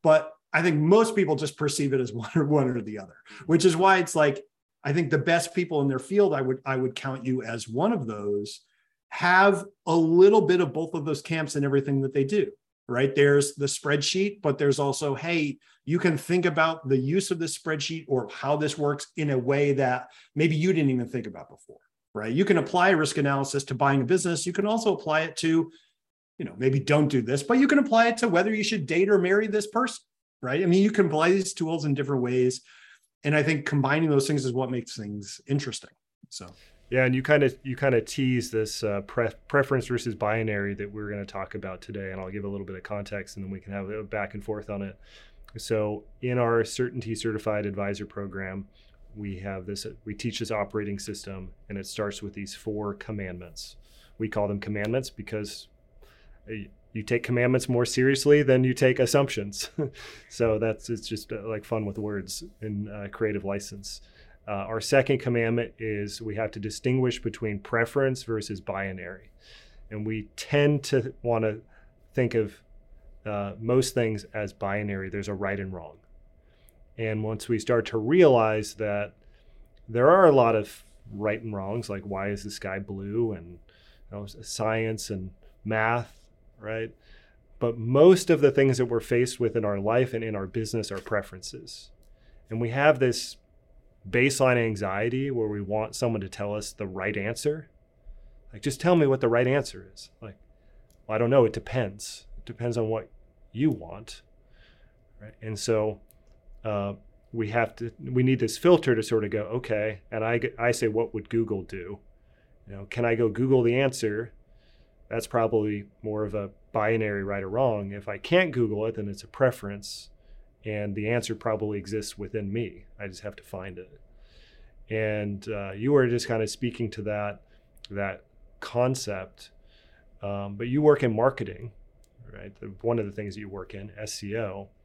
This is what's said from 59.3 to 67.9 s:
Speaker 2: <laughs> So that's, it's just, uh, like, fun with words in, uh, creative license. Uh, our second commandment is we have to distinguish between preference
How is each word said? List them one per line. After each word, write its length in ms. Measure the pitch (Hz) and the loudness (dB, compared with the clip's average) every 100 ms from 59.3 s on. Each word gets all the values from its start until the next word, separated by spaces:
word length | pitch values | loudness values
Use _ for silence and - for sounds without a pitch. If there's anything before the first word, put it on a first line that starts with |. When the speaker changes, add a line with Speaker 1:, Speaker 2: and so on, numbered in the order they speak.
| - 101 101 - - | -2 -6 -8 -10 -6
Speaker 2:
<laughs> 500 | 139 - - - - | -6 -8 -20 -20 -20
So 300 | - 117 107 | -2 0 2
that's, 320 | 113 107 - | 0 -2 -6
it's 160 | 113 - | -8 -6
just, 260 | 107 - | -10 -8
uh, 140 | 113 107 | -10 -8
like, 180 | 107 | -10
fun 220 | 104 110 104 | -4 -4 -2
with 120 | 101 | -4
words 440 | 104 101 92 - - _ | -6 -6 -8 -12 -14 _
in, 280 | 110 104 101 | -8 -6 -8
uh, 180 | 104 98 | -10 -12
creative 320 | - 107 101 | -2 -2 -2
license. 560 | 98 98 101 101 101 - - - - - - | -4 -6 -8 -14 -14 -16 -20 -20 -20 -18 -8
Uh, 40 | |
our 280 | 101 104 113 | -8 -4 -6
second 380 | - 135 131 131 | 2 2 4 0
commandment 560 | 127 120 117 117 113 - | 0 0 0 0 -4 -8
is 420 | 110 104 101 - | -6 -4 -6 -8
we 140 | 110 | -8
have 160 | 104 107 | -6 -6
to 80 | 107 | -6
distinguish 640 | 104 - 131 131 127 - | -10 -4 -2 2 0 -2
between 380 | 120 - 110 101 | -6 -6 -6 -6
preference 640 | - 117 117 | -2 -2 0